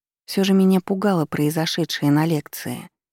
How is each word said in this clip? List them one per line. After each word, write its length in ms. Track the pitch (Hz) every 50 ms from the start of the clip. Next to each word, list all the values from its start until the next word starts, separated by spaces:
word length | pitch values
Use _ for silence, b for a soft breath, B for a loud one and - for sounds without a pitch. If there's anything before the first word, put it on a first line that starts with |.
| _ _ _ _ _
Всё 200 | - - 196 190
же 80 | 196 190
меня 260 | 190 190 190 190 185
пугало 460 | - - 196 190 208 202 185 165 147
произошедшее 840 | - - 147 147 147 160 160 160 - - 180 156 - - - 147 143
на 140 | 143 151 160
лекции. 640 | 165 160 147 - - - - - - 123 - - - _ _ _ _